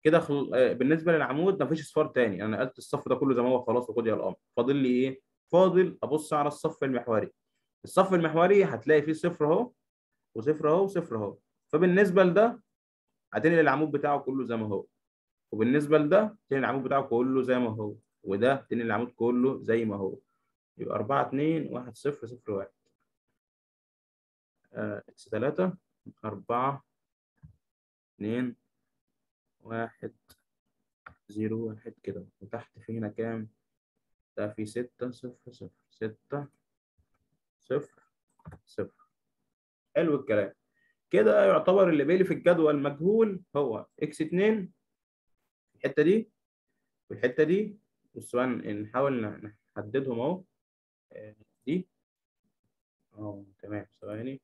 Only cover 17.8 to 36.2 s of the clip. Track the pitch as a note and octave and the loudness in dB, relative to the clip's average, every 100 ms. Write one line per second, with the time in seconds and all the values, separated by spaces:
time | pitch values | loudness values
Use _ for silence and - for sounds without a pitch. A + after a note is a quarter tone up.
17.8 | G#2 G#2 _ _ G2 G2 B2 C3+ - A#2 | -8 -12 _ _ -6 0 0 0 -4 -4
18.8 | A2+ G#2+ A#2+ _ A#2 B2 B2+ C3 G#2+ A2+ | -2 -2 -4 _ 0 2 0 -2 -2 -2
19.8 | A2 G2+ F#2+ - _ _ _ _ _ - | 0 -4 -6 -8 _ _ _ _ _ -12
20.8 | A2 - A2 C#3 B2+ C3+ D#3 E3 - A#2+ | -6 -6 -2 -2 0 -2 -2 -2 -6 -10
21.8 | B2 A2 C#3 C#3+ A2+ B2 - G2 G2 _ | -14 -8 -8 -8 -14 -14 -8 -8 -8 _
22.8 | _ _ _ _ _ _ _ _ _ _ | _ _ _ _ _ _ _ _ _ _
23.8 | _ _ _ _ _ _ _ _ _ A2+ | _ _ _ _ _ _ _ _ _ -10
24.8 | G#2+ G#2 - _ - G#2+ C3 D3+ F#3 F3+ | -10 -10 -16 _ -10 -4 -4 -2 -2 -4
25.8 | _ _ - _ A2 G2 - A#2+ C3+ C#3 | _ _ -20 _ -12 -12 -6 -2 -2 -4
26.8 | _ _ _ _ _ _ - _ _ _ | _ _ _ _ _ _ -20 _ _ _
27.8 | _ _ _ _ G2+ A#2+ B2+ A#2+ _ _ | _ _ _ _ -6 -4 -6 -10 _ _
28.8 | _ _ _ _ _ _ _ _ A2 A2+ | _ _ _ _ _ _ _ _ -10 -8
29.8 | A2+ _ A2+ _ _ _ _ _ _ _ | -8 _ -16 _ _ _ _ _ _ _
30.8 | _ _ - _ _ G#2 G#2+ A2+ A2+ G#2+ | _ _ -20 _ _ -6 -4 -4 -8 -10
31.8 | A2+ - - F#2+ F#2 _ G2 A#2 - - | -18 -14 -12 -12 -16 _ -14 -14 -14 -20
32.8 | - A2+ G#2+ G#2 A2+ A2+ G#2+ _ _ _ | -12 -8 -8 -6 -8 -8 -12 _ _ _
33.8 | _ _ _ _ _ - G#2 G#2+ G#2+ A#2+ | _ _ _ _ _ -10 -10 -8 -8 -8
34.8 | B2 _ B2 A#2+ B2+ - - - - _ | -10 _ -12 -10 -16 -18 -20 -20 -20 _
35.8 | _ _ A2 G#2+ | _ _ -10 -10